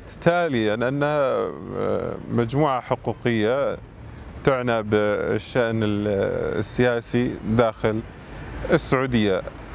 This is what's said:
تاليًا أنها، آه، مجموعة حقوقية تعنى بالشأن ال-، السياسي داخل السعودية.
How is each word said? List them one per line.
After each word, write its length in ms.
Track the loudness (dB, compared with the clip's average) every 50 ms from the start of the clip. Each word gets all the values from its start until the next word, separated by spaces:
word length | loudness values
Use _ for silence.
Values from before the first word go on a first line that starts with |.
| -18 -18 -10 0 2
تاليًا 500 | 2 4 4 2 2 2 2 2 2 2
أنها، 720 | 2 0 0 0 0 0 0 2 2 2 2 0 0 -2 -2 -4 -8 -8 -8 -6 -4
آه، 360 | -2 -2 -2 -2 -2 -4 -6 -8 -6 -2
مجموعة 480 | 0 0 0 0 2 2 2 2 0 -2
حقوقية 960 | -2 -2 -4 -2 -2 -4 -6 -2 0 0 2 2 2 2 2 2 0 -2 -2 -6 -10 -16 -18 -18 -18 -16 -16 -16 -16 -16 -14 -2 0
تعنى 380 | 2 2 2 2 2 0 0
بالشأن 1000 | 2 2 4 4 4 4 2 0 0 0 -2 -2 -4 -2 0 0 2 2 2 0
ال-، 760 | 0 0 0 0 0 0 0 2 0 0 0 -2 -2 -2 -2 -2
السياسي 720 | -4 -2 0 2 2 2 2 0 -2 -2 0 0 0 0 -2 -4 -2 2
داخل 520 | 4 4 4 4 2 0 0 0 0 -2 -4 -8 -12 -16 -16 -16 -14 -14 -12 -12 -10 -8 0 2
السعودية. 680 | 2 2 4 2 2 2 2 2 2 4 4 4 2 0 -2 -6 -12 -14 -14 -14